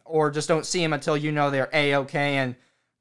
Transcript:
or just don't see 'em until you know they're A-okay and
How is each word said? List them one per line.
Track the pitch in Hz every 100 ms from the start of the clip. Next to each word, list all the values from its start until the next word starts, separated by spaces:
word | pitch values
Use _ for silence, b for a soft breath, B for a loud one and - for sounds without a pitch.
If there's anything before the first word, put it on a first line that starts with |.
| -
or | 160 151
just | 143 151
don't | 165
see | 147 185
'em | 165
until | 147 147 151
you | 151
know | 147 143
they're | 139 127
A-okay | 156 143 139 127 156 143 139
and | 127 123 _ _ _ _